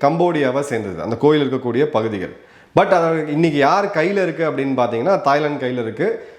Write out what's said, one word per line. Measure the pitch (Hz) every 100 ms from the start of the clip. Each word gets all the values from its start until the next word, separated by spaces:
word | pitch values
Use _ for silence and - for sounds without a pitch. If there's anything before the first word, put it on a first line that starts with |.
கம்போடியாவை | 139 165 175 156 131 135
சேர்ந்தது | 143 113 101 82
அந்த | 87 113
கோயில் | 143 151 135
இருக்கக்கூடிய | 127 120 117
பகுதிகள். | 151 110 110 101 85 - - - _ 160
But | 196
அது | 185 165 165 151
இன்னைக்கு | 151 165 147
யார் | 139 185 202
கையில | 160 170 196
இருக்கு | 180 156 160
அப்படின்னு | 135 139 131
பார்த்தீங்கன்னா, | 120 113 147 185
தாய்லாந்து | 139 147 151 143 127
கையில | 123
இருக்கு. | 110 104 190 226 -